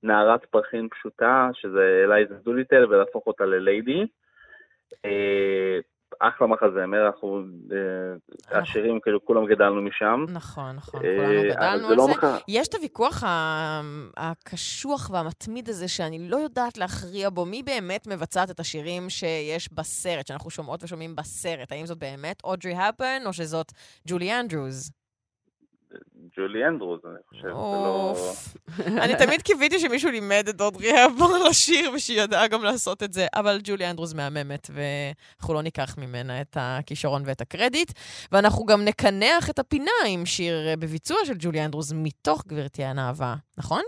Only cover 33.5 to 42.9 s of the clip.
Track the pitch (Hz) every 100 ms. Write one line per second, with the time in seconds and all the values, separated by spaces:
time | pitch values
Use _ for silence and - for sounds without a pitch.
33.5 | 202 202 202 180 170 165 156 143 151 143
34.5 | 143 - 143 143 143 143 143 - _ -
35.5 | 156 160 - 135 - 127 123 127 127 143
36.5 | 156 127 131 143 - 147 139 139 127 123
37.5 | - 240 277 339 - - - - 196 208
38.5 | - 220 208 208 214 220 196 220 339 339
39.5 | 294 262 294 302 480 311 180 175 - 170
40.5 | 165 156 160 160 156 - 370 359 202 170
41.5 | 156 151 147 143 156 156 - - 156 -
42.5 | 151 139 - 135